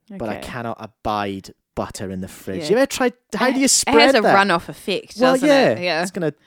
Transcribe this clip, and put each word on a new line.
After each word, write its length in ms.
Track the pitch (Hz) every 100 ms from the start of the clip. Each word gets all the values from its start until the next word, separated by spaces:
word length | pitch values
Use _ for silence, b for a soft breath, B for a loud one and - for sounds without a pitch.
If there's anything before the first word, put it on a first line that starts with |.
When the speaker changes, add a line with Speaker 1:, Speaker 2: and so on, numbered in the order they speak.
| -
Speaker 1:
but 220 | 196 113
I 80 | 98
Speaker 2:
Okay. 80 | -
Speaker 1:
cannot 320 | 127 117 -
abide 720 | 107 _ 110 107 101 98 - - _
butter 360 | - 98 - 95
in 120 | 92
the 60 | 92
fridge. 340 | - - 95
Speaker 2:
Yeah. 60 | 156
Speaker 1:
You 60 | 226
ever 80 | 277
tried? 260 | - 247 - _
How 140 | 214 247
Speaker 2:
It 40 |
Speaker 1:
do 60 | 262
you 40 |
Speaker 2:
ha-, 40 | 269
Speaker 1:
spread 280 | - - 254
Speaker 2:
it 60 | 285
has 80 |
a 60 | 254
Speaker 1:
that? 120 | 208 196 196
Speaker 2:
runoff 240 | 170 -
effect, 480 | 147 - 180 - 202
Speaker 1:
Well, 140 | 254
Speaker 2:
doesn't 120 | 262 294
Speaker 1:
yeah. 220 | 277 196
Speaker 2:
it? 100 | 117
Yeah. 180 | 175 156
Speaker 1:
It's 100 | 190
gonna, 220 | 196 156 -